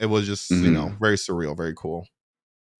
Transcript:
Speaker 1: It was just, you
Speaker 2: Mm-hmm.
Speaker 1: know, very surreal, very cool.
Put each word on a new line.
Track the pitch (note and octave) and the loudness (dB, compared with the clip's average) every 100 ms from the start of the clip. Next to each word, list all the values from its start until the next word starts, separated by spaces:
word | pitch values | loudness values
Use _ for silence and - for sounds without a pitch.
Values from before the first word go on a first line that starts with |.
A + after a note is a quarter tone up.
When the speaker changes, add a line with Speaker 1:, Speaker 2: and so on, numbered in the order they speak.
Speaker 1:
It | A2 | 0
was | G#2+ G2+ | 2 2
just, | G2+ - F2+ | -2 0 2
you | F2 | 4
Speaker 2:
Mm-hmm. | |
Speaker 1:
know, | D#2 D#2 G2+ | 4 0 0
very | G#2+ G2+ | 2 2
surreal, | - F2 D2+ E2 | 0 -4 -4 -4
very | E2+ D#2+ | -6 -8
cool. | D#2+ E2+ F#2 _ _ _ _ _ _ | -8 -10 -12 _ _ _ _ _ _